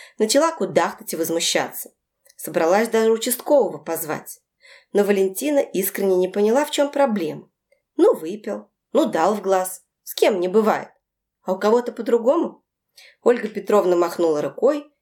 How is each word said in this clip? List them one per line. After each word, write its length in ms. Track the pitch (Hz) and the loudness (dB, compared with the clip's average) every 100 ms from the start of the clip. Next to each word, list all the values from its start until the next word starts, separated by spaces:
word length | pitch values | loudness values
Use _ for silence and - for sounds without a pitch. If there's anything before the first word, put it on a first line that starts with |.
| - - | -12 -4
начала 340 | 214 277 320 | 2 2 2
кудахтать 600 | 320 185 151 185 - 208 | -2 -2 0 0 -6 -10
и 20 | |
возмущаться. 760 | 165 165 165 - 165 131 - - _ _ _ _ - | -6 -4 -2 -2 -2 -4 -8 -16 _ _ _ _ -14
Собралась 460 | - 165 165 202 220 | -6 -2 2 2 2
даже 200 | 220 220 | 0 2
участкового 640 | 226 247 240 - 294 202 151 | 0 -2 -4 2 2 2 -4
позвать. 640 | 165 165 160 147 - - _ _ - - _ | -10 -8 -6 -8 -10 -20 _ _ -20 -20 _
Но 140 | - | 0
Валентина 540 | 202 196 190 190 285 285 | 2 2 0 -2 0 0
искренне 580 | - - 196 - 196 185 | 0 -2 -4 -2 0 2
не 100 | 185 | 0
поняла, 380 | 202 214 254 | 0 2 2
в 60 | 294 | 0
чём 200 | - 285 | -2 -2
проблема. 580 | 285 277 208 156 143 - _ _ _ _ | 0 0 0 -4 -8 -16 _ _ _ _
Ну, 180 | - 403 | 2 2
выпил, 540 | - 160 214 214 208 - _ _ | 2 -4 -10 -10 -10 -12 _ _
ну, 140 | 254 | 0
дал 280 | 294 165 175 | 0 2 0
в 80 | 208 | 0
глаз. 400 | 190 185 185 - _ _ | 0 0 -2 -10 _ _
С 100 | - | -10
кем 280 | - 294 196 | 0 0 2
не 80 | 180 | 2
бывает. 400 | 208 214 147 - _ _ _ _ _ | 2 2 0 -4 _ _ _ _ _
А 100 | - | -6
у 60 | 190 | -2
кого-то 340 | 208 240 240 | 2 2 0
по-другому. 720 | 226 226 233 220 330 - - _ _ _ - - _ | -6 0 0 2 0 -2 -8 _ _ _ -20 -20 _
Ольга 260 | 226 247 220 | 0 2 -2
Петровна 480 | 208 185 208 180 | -8 2 2 4
махнула 460 | 175 170 175 170 151 | 2 0 0 0 0
рукой 500 | 143 - 247 294 - _ | -2 0 0 0 -6 _